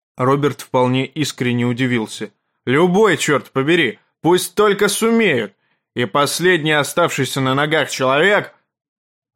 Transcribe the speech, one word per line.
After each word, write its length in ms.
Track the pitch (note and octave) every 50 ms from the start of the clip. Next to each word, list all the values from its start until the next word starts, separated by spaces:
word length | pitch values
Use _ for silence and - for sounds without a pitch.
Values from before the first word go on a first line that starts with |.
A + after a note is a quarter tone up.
| _ _ _
Роберт 460 | - B2+ B2+ C3+ C#3+ C#3+ C#3+ C#3 - -
вполне 440 | - - B2+ B2+ B2 B2+ C3 C3
искренне 580 | - - - D3 B2+ - - C3+ B2 A#2+ A#2+ A#2+
удивился. 680 | B2 B2 A#2 C3 B2+ B2 A#2 A2 G2+ - - A2 G2 _ _ _ _ _ _ -
«Любой, 520 | - B2+ C#3+ F3 F#3 F3 G3 A3 G#3 E3+
чёрт 360 | - - - D3 C3 - - -
побери, 480 | C3+ C3+ D3 E3+ F3 D#3+ A#2 G2+ - _ _ _ _
пусть 360 | - D3+ F3+ F3+ F3+ - -
только 320 | - G#3 G#3+ G3+ G3+ G#3 G3+
сумеют. 640 | G3+ - A3 A3+ A#3 A3+ A3+ G3 D3+ A#2+ A2 G2 _ _ _ _ _ _ _ _ -
И 100 | A#2+ B2
последний 640 | A#2+ - D3 C#3+ C3+ - - E3 F3+ F#3 E3+ C#3+ D#3 D#3
оставшийся 680 | D3+ C#3 - - - F3 D3+ - - C3+ A#2+ - C#3+
на 140 | C3 C3 C3
ногах 340 | C#3 D3 D3+ D#3 D#3 C#3 -
человек...» 640 | - - C3 B2+ C3+ C#3+ E3 G3 G#3 F#3+ C#3 - - _ _ _ _ _ _ _ _ _ _ _ _ _ _ _ -